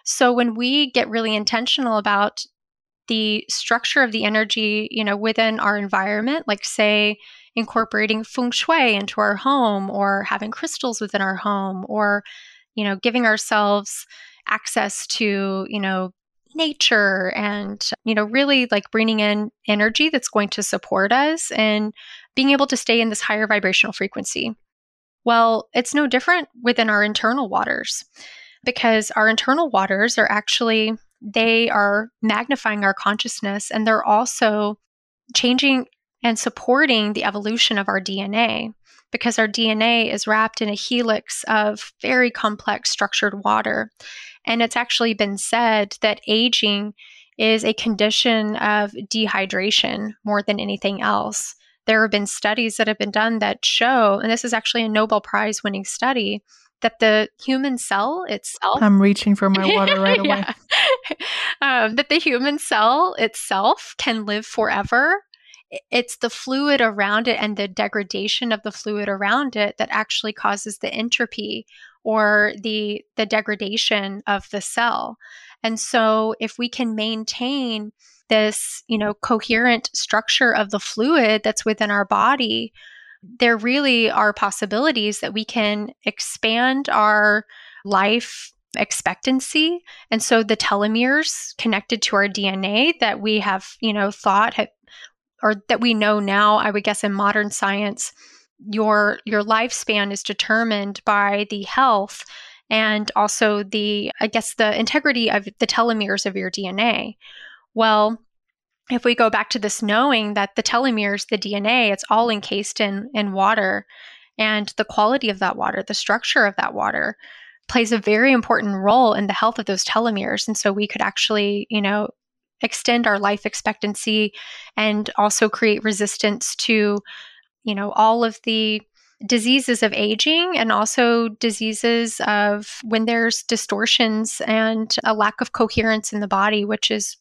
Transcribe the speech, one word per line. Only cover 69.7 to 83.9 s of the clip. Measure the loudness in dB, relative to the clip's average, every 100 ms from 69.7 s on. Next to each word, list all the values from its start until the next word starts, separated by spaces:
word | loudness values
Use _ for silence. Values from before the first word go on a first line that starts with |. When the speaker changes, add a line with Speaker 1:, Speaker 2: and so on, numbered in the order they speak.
| -2
Speaker 1:
that | -2
actually | -2 -2 -4 -6
causes | -4 -2 -2 -6 -8
the | -8
entropy | -6 -6 -4 -6 -6 -10 -12 -14 -20 -20 _
or | -2 2 4 4 2 0
the, | -6 -4 -4 -6 -8 -6
the | -2
degradation | -2 -2 -6 -4 -4 0 0 -2 -6 -4
of | -4 -4
the | -10
cell. | -6 -2 0 0 -4 -10 -20 -20 -20 -8
And | -6 -4
so | -2 2 2 2 0 -4
if | -8 -6
we | -6
can | -4 -4 -2
maintain | -4 -6 -8 -6 -4 -4 -4 -6 -8 -14 _ _ _
this, | 2 2 -2 -8 -12 -4
you | -2
know, | -2 -4
coherent | -2 -2 0 2 2 2 -2
structure | -8 -2 -2 0 2 2
of | 2 0
the | -4
fluid | -6 -2 2 4 4 2
that's | 0 -2 -2
within | -2 0
our | 0 0
body, | 2 2 2 0 -4 -6 -12 -20 -20 -20 -20 -20 0
there | 2 2
really | 2 0 2